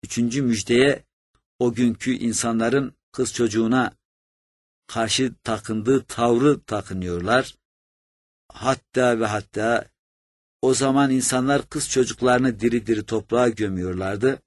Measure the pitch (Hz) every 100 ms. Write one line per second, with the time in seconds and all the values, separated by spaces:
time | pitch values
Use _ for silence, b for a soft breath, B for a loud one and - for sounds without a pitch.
0 | - - 120 127 131 110 95 120 139 135
1 | _ _ _ _ _ _ 123 113 123 110
2 | - 127 120 104 117 113 117 139 139 -
3 | _ - 127 - 117 107 113 127 120 _
4 | _ _ _ _ _ _ _ _ _ 110
5 | 113 - 131 - - 110 - 110 107 135
6 | - - 120 117 143 139 - 104 - 95
7 | 90 87 90 123 135 - _ _ _ _
8 | _ _ _ _ _ - 127 131 _ -
9 | 127 117 110 107 101 - 110 117 - _
10 | _ _ _ _ _ _ 127 127 135 135
11 | 139 131 127 131 131 143 - 151 - -
12 | 117 107 123 123 131 107 117 117 107 110
13 | 104 113 101 117 123 110 107 92 90 92
14 | 95 101 127 135